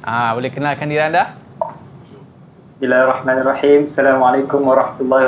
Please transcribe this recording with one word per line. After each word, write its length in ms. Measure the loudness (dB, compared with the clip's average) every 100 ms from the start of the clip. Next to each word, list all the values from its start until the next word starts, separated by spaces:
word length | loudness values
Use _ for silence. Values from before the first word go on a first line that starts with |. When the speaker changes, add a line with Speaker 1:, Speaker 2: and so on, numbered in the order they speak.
Speaker 1:
Ah, 320 | -6 -2 0
boleh 160 | -2 -4
kenalkan 400 | -4 -4 -4 -4
diri 160 | -2
anda? 320 | 0 0 -2 -6 -14 -10 -10 -12 -20 -20 -20 -20 -20 -20 -20 -20 -20 -8
Speaker 2:
Bismillahirrahmanirrahim. 1120 | -2 2 2 0 -2 -2 -2 0 4 4 2
Assalamualaikum 720 | 0 2 2 2 2 0 0
warahmatullahi 640 | 2 2 0 -2 0 2